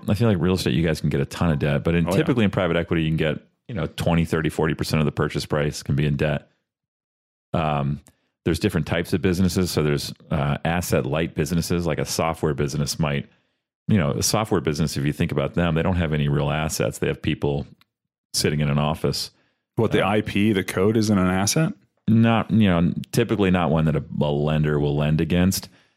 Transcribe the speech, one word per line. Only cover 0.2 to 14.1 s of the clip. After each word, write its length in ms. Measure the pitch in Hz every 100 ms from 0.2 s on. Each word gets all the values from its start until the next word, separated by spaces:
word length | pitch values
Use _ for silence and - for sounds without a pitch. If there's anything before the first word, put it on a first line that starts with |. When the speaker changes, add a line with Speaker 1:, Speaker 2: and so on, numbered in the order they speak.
| 117
Speaker 1:
like 100 | 95
real 160 | 87
estate, 200 | 92 85
you 100 | 67
guys 160 | 82 78
can 100 | 76
get 100 | 71
a 40 |
ton 260 | 71 - 87
of 100 | 71
debt, 240 | 73 71
but 100 | 85
in, 120 | 85 82
Speaker 2:
Oh, 40 |
yeah. 60 | 101
Speaker 1:
typically 280 | - 123
in 60 | 101
private 260 | 98 90 82
equity, 280 | 85 85
you 40 | 80
can 80 | 80
get, 220 | 78 73 - _ -
you 60 |
know, 120 | 110 78
twenty, 380 | - - 85
thirty, 240 | 82 85 78
forty 260 | - 80
percent 260 | 76 - 78
of 60 | 73
the 60 |
purchase 340 | - 76 76 -
price 360 | 76 73 67
can 120 | -
be 120 | 69 73
in 100 | 71
debt. 340 | 78 69 - _ _ _ _ _ _ _ _ _ _
Um, 460 | 85 78 73 69 71 - _ _ _
there's 140 | - 82
different 280 | 104 90 76
types 260 | 85 87
of 100 | 90
businesses. 480 | 95 87 92 95 90
So 120 | -
there's, 300 | 76 73 - - -
uh, 280 | 80 71 -
asset 420 | - 87 87 82 62
light 280 | 76 85
businesses, 520 | - 76 85 80 87 85
like 120 | 73
a 60 |
software 480 | - - 82 80 80
business 460 | 71 73 71 73 -
might, 300 | 76 71 - _ _ _ _ _ -
you 80 | 107
know, 140 | 71